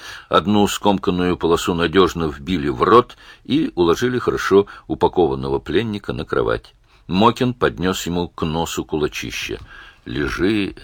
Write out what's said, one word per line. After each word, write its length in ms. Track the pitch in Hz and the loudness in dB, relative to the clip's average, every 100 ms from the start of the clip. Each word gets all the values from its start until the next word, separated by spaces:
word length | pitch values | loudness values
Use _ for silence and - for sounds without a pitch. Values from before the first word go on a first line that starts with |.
| - - - | -18 -18 -2
одну 400 | 92 87 104 101 | 0 2 2 2
скомканную 680 | - 104 95 - 90 90 85 | 2 2 2 0 0 0 0
полосу 380 | 82 85 - | 0 0 0
надежно 520 | 85 85 90 87 85 80 | 0 2 4 2 2 -6
вбили 440 | 71 71 90 71 | -6 -6 -4 -4
в 140 | 62 | -2
рот 340 | - 117 - - - - | 6 6 6 -2 -20 -20
и 280 | - 143 156 | -4 -2 -2
уложили 460 | - 95 - 123 123 | 0 2 2 0 -2
хорошо 480 | - 67 - 98 - - - | -2 -2 4 4 4 -2 -8
упакованного 720 | 80 85 - 80 67 67 67 | 0 0 2 0 0 -4 -4
пленника 560 | - 82 113 104 - | -2 -2 -2 -6 -8
на 120 | 62 80 | -8 -6
кровать. 500 | 67 55 57 - _ _ _ - | -4 -2 -4 -8 _ _ _ -4
Мокин 480 | 87 113 120 127 123 | 2 4 4 -2 0
поднес 500 | 76 55 90 95 - | -2 0 -2 -2 -4
ему 220 | 87 87 | -4 -4
к 180 | - 82 | -4 -4
носу 400 | 80 82 - 76 | -2 -4 -6 -6
кулачище. 760 | 78 73 - 60 - - 53 - - - - - | -4 -4 -4 -10 -10 -10 -12 -14 -20 -20 -20 -10
"Лежи 680 | 64 71 - 92 110 95 - | -6 -6 -2 -2 0 -4 -8